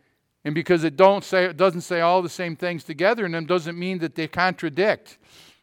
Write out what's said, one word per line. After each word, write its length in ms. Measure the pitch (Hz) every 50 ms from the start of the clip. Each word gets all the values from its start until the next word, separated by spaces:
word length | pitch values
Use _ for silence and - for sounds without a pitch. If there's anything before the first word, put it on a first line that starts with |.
| _ _ _ _ _ _ _ _ -
And 100 | 147 151
because 280 | 165 156 - 180 165
it 140 | 156 160 139
don't 280 | 143 190 196 202 196 -
say, 200 | - 190 185 180
it 140 | 185 165 147
doesn't 240 | 185 190 170 180
say 180 | - - 180 170
all 220 | 170 170 180 185
the 60 | 180 160
same 280 | - - 180 170 160
things 260 | - 180 175 175 151
together 440 | - - 160 139 175 208 240 226 202
in 60 | 175
them 120 | 165 165 160
doesn't 340 | 147 180 180 147 170 170 175
mean 200 | 180 185 190 175
that 160 | 165 160 -
they 140 | 165 160 156
contradict. 880 | - 175 180 185 175 - 175 156 139 175 196 214 156 - - - - _ _ _ _ - - - _ _